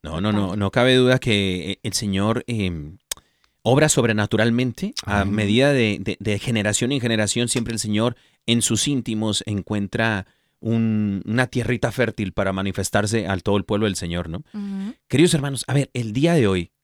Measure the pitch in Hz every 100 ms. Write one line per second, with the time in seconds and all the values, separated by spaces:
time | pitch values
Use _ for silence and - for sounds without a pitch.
0 | - 80 101 104 98 104 98 - 127 127
1 | 127 131 127 104 98 90 80 - 110 -
2 | 104 95 104 113 - 113 95 82 73 95
3 | _ - _ _ _ _ 110 135 151 -
4 | 117 107 104 107 117 120 127 - 202 -
5 | - 104 98 104 104 113 139 139 110 101
6 | 95 - 107 101 - 113 107 104 123 139
7 | 117 110 104 120 120 123 117 113 107 104
8 | 120 127 _ _ - 117 - 110 143 139
9 | 117 110 110 101 - 101 - 107 101 110
10 | 113 104 - _ _ _ - 113 113 107
11 | 104 98 - 117 123 127 110 123 120 117
12 | 113 - 98 95 98 95 98 95 95 104
13 | 104 113 92 95 104 101 - 104 107 95
14 | 85 85 82 80 - 208 202 196 196 -
15 | _ 127 175 165 139 135 - 135 135 -
16 | 113 110 165 170 104 95 85 _